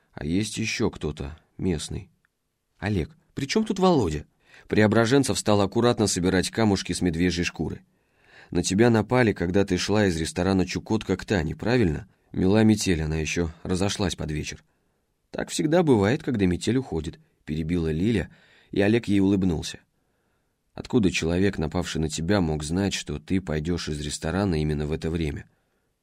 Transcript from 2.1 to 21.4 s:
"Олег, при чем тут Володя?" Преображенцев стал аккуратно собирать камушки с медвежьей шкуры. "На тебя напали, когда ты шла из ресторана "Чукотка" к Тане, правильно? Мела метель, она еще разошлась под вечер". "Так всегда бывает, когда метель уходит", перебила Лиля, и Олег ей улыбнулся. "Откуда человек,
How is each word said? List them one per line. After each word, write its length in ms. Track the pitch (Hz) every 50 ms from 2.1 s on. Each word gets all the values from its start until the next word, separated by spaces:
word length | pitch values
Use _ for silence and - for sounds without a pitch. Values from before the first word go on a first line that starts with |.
| _ _ _ _ _ _ _ _ _ _ _ _ _ -
"Олег, 320 | 90 104 104 90 69 - - _ _ _ -
при 120 | - 143
чем 180 | 135 - 220 220
тут 140 | - 196 185
Володя?" 480 | 185 185 175 135 101 80 76 73 - _ _ _ _ _ - - _ -
Преображенцев 680 | - 104 107 104 104 113 117 110 135 143 131 - 95 -
стал 220 | - 110 104 101
аккуратно 460 | 98 95 - 117 117 120 120 117 107
собирать 440 | 98 - 92 85 92 92 90 85 -
камушки 420 | - 113 113 104 98 95 - -
с 80 | 85 -
медвежьей 440 | 90 90 80 82 90 90 85 87 85
шкуры. 360 | - - - 78 80 - - _ _ _ _ _ _ _ _ _ _ - - - -
"На 100 | - 87
тебя 280 | 85 - 95 101 117 120
напали, 420 | 113 110 104 110 127 127 123 104
когда 320 | - - 87 87 87 98 101
ты 140 | - 90 85
шла 260 | - - 101 107 104
из 120 | 95 80 80
ресторана 480 | 80 78 - 92 90 95 98 95 87
"Чукотка" 500 | 92 - 87 - - 110 107 - - 95
к 80 | - -
Тане, 320 | - 113 87 76 80 76
правильно? 500 | - - 107 123 123 104 82 71 73 - _ _ _ _ _
Мела 300 | - 90 90 92 104 110 110
метель, 360 | 110 107 107 - 98 87 78
она 160 | 78 76 80
еще 340 | 80 78 76 - - 85 78 80 -
разошлась 520 | - - 92 87 98 101 - - 104 82 78
под 160 | - 76 76
вечер". 320 | 76 78 71 - - - _ _ _ _ _ _ _ _ _ _ _ _ _ _
"Так 180 | - - - -
всегда 340 | - - 165 151 160 180
бывает, 400 | 175 147 123 104 98 104 135 -
когда 220 | - 147 123 101 95
метель 320 | 90 87 85 - 107 120
уходит", 420 | 131 127 - - 80 76 82 - - _ _ _ _ _
перебила 440 | - 76 80 80 80 90 87 80 80
Лиля, 380 | 78 80 92 117 117 90 - - - _ _ _ _ _ _ -
и 120 | - -
Олег 260 | 98 104 110 120 - -
ей 120 | 101 98
улыбнулся. 600 | 95 98 101 95 95 90 80 76 - - - - _ _ _ _ _ _ _ _ _ _ _ _ _ _ _ _ _ _ _
"Откуда 360 | - - - - 127 95 87
человек, 460 | - - - 80 87 90